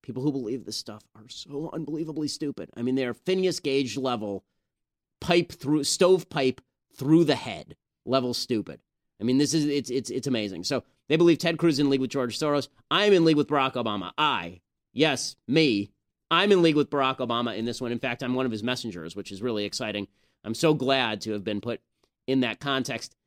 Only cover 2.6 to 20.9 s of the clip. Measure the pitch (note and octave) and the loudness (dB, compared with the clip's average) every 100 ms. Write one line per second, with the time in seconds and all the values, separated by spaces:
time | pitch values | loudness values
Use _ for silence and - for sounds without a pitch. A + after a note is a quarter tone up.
2.6 | E2+ - A#2+ C3 B2+ A#2 - F#3+ F#3 - | -12 -6 -2 0 -2 -4 -2 0 0 0
3.6 | D3 C3+ C3 A2 C3 B2 G#2 G2 _ _ | -2 0 -2 -2 -2 -2 -4 -8 _ _
4.6 | _ _ _ _ _ _ - F3 E3+ - | _ _ _ _ _ _ 2 2 2 -6
5.6 | C3+ D3+ C#3 - F#3 F#3 - D#3+ C3 - | -2 0 0 2 6 4 2 -2 -2 -2
6.6 | _ _ _ - C3 D#3+ D#3 C#3 - F2 | _ _ _ -8 4 6 6 2 -2 -10
7.6 | - - _ _ - C3 B2 A#2+ - A2+ | -14 -20 _ _ -2 0 0 -4 -2 -2
8.6 | F#2+ C2+ _ _ _ _ A2+ C3 C#3+ D#3 | -2 -12 _ _ _ _ 2 2 4 2
9.6 | D3 C#3+ B2 B2 A#2+ A2+ C#3 A#2+ G#2 F2+ | 2 0 -2 -6 -4 -6 -2 -2 -2 -6
10.6 | - C3+ - _ _ D#3+ E3+ D#3+ E3+ E3+ | -4 -4 -6 _ _ 4 6 4 2 2
11.6 | E3+ C#3 C#3+ C3+ C3 C#3+ B2 - D3+ D3 | 2 4 2 2 0 -2 -4 -2 0 0
12.6 | - _ _ D#3+ G#3 F#3+ D#3+ D3+ C#3+ D3 | -2 _ _ 2 6 6 6 4 2 2
13.6 | C3 B2+ A2+ G#2 F2 - D3+ A#2+ E2+ F2+ | 0 -2 -2 -4 -6 -2 0 0 -6 -14
14.6 | _ _ _ A#2 D#3 C3 - - - D3+ | _ _ _ 0 0 0 -6 -10 0 2
15.6 | D#3 G#2 G#2 _ _ _ _ E3 G3+ G3 | 4 2 -2 _ _ _ _ 2 6 6
16.6 | E3 D3+ C#3 D3 C3 C3 B2 A#2 A#2+ G2+ | 6 4 0 0 -2 -2 -2 -2 -2 -4
17.6 | A2+ A2+ A#2+ A#2+ C3 A#2+ B2+ B2+ C3 A2 | -6 -6 -6 -4 -4 -4 -4 -2 -2 -2
18.6 | A2+ B2 A#2 F2 E2 F#2+ F#2+ G2 A#2+ G#2+ | -4 -4 -6 -10 -10 -12 -12 -8 -4 -4
19.6 | G#2 - A2 G2+ G2 _ _ _ G#2+ A2 | -4 -6 -6 -6 -8 _ _ _ -10 0
20.6 | E3 D#3 C3 | 2 2 2